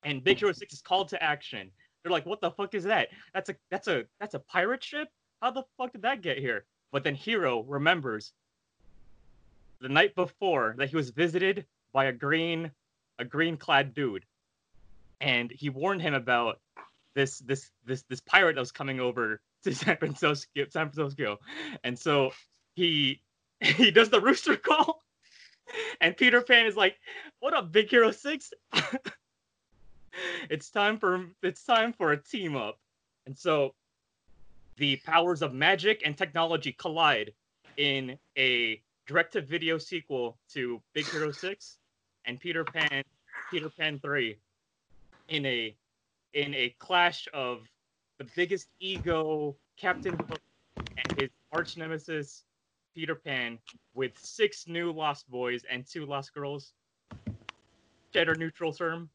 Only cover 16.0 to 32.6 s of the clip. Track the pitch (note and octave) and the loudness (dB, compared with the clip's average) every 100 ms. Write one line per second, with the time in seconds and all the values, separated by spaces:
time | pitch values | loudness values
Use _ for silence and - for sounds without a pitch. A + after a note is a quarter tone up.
16 | D#3+ C#3 A#2+ B2 A#2 - _ - - _ | 0 -2 2 2 2 -2 _ -20 -20 _
17 | _ C#3 C3+ - B2+ C3+ - _ A#2+ C3 | _ -2 -2 -2 -4 -6 -6 _ -8 -8
18 | _ B2+ - F#3 F3+ D#3 B2 - C3+ C3 | _ -14 4 6 6 2 -6 -6 -6 -2
19 | B2 B2 A2+ G#2 _ _ - B2+ - F3 | -2 -2 -4 -4 _ _ -6 -2 0 0
20 | D#3+ C#3+ D#3 D3 - D3 C3 D#3 D#3 C#3+ | 0 0 0 0 -6 -6 -4 -4 -4 -2
21 | D3 C#3 A#2+ G#2 - - - - B2 B2 | -4 -2 -4 -4 -10 -12 -12 -8 -6 -4
22 | E3 D3 C3+ - _ _ _ - F3 D#3 | 2 4 2 -2 _ _ _ -2 0 2
23 | C#3 C#3 _ _ _ _ - D#3 A3 F#3 | 0 -2 _ _ _ _ 0 6 8 8
24 | A3 A3 G#3+ F#4 E4 - - D#4 D4+ E4 | 8 6 6 4 2 0 4 4 4 0
25 | _ _ _ - - _ - - - - | _ _ _ -20 -20 _ -12 -8 -8 2
26 | E3 F3 B3+ A#3+ B3 A#3+ A3+ G3+ F#3+ - | 0 6 6 6 6 6 6 4 2 2
27 | - - D#4 _ C4+ D#4+ F3 F3+ G#3+ B3 | -16 -16 -16 _ 0 0 4 2 6 6
28 | A3+ G3+ C#4+ D4+ - - _ - - C4 | 6 2 -6 -6 -8 -20 _ -2 0 -6
29 | - - _ _ _ _ _ _ - - | -8 -14 _ _ _ _ _ _ -20 -20
30 | - - - - D4 D#3 - G#3+ G3+ A3 | -18 -10 -8 -8 -6 -8 -4 2 2 2
31 | G3 F#3 F3+ - F3 - - A#3 A3+ A#3 | 0 0 -4 -4 -6 -4 2 4 4 0
32 | E3 D3 - G#3+ F3+ C#3 | 2 0 -2 -6 -2 -2